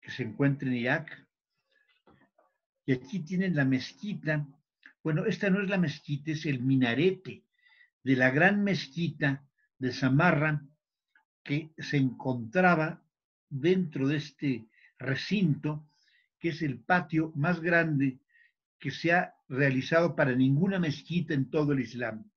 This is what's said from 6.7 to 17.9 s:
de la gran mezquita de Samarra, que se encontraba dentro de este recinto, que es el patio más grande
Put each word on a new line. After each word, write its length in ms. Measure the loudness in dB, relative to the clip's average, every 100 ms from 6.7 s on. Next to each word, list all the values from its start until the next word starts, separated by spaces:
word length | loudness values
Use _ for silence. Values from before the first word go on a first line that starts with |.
| 2 2 4 2 2 -10 -18 _ _ _ _ _ _
de 120 | 0 4
la 160 | 4
gran 320 | 4 4 4
mezquita 840 | 0 -2 -4 -4 -4 0 -2 -2 _ _ _ _
de 140 | -6
Samarra, 760 | -2 2 4 4 4 2 -2 -6 _ _ _ _ _ _ _
que 280 | -4 -4 -4 -14
se 200 | -4 0
encontraba 1040 | 0 -2 -6 -4 -4 2 4 4 0 -6 _ _ _ _ _
dentro 580 | -2 0 2 0 -2 0
de 100 | 0
este 500 | -4 _ -4 -4 -8 _ _ _
recinto, 920 | -6 -4 -2 0 2 0 -2 -6 -10 _ _ _ _ _
que 100 | -6
es 120 | -4
el 180 | -6 -6
patio 520 | _ 0 2 -2 -2 0
más 240 | 0 0
grande 600 | 2 2 2